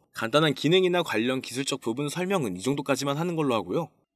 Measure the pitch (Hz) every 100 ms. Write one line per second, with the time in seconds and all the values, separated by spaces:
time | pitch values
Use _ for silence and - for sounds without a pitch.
0 | _ - 113 143 156 135 143 185 180 175
1 | 165 107 120 131 117 117 139 143 120 120
2 | 147 165 185 196 120 90 107 143 - 131
3 | 139 143 175 165 147 113 87 131 160 _
4 | _